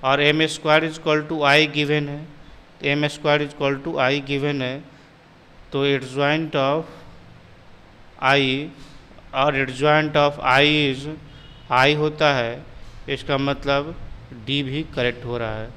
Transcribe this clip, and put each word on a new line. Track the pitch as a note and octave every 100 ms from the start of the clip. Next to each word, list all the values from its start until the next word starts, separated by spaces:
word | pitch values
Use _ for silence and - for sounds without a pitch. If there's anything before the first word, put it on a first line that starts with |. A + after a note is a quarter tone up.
और | C3 C#3
M | D3 D3+ D#3
square | D#3 D#3 D#3 D#3+
is | D#3+
equal | D#3+ D3+ D3+
to | D#3+ C#3+
I | C#3+ D#3 D3
given | D3 D3+ C#3+
है, | C#3+ D#3+ - - - - -
तो | C#3+
M | C#3+ D3
square | C#3+ D3+ D3 D3
is |
equal | - C#3 C#3 C#3
to | D#3+ C3
I | C#3+ C#3
given | C#3 C#3+ C#3+
है, | B2+ C3+ D3 - - - - - - - -
तो | C#3 C#3
adjoint | C#3 B2+ C3 C#3+ D#3 D#3+ D#3+
of | C3+ D3 E3 - - - - - - - - - - - - - C3
I, | C#3 C3+ C3 D3+ - - - - - -
और | C3 C#3+ C3+
adjoint | C3 B2+ D3 D3+ D#3 D3+
of | D3 D3 C3+ C3
I | D3 D3+ C#3+
is | C3 C#3 D#3 - - - - -
I | B2+ C3+ D3+
होता | D3+ D3+ D3+
है, | C#3 A#2 A#2+ D#3 - - - -
इसका | C#3 - C#3
मतलब | C#3 C#3 C#3 C#3 D3 E3+ - - - B2 A2
D | C#3
भी | C#3 C#3 D#3
करेक्ट | - B2 B2
हो | A#2+ A#2+
रहा | A2+ G#2+
है। | A2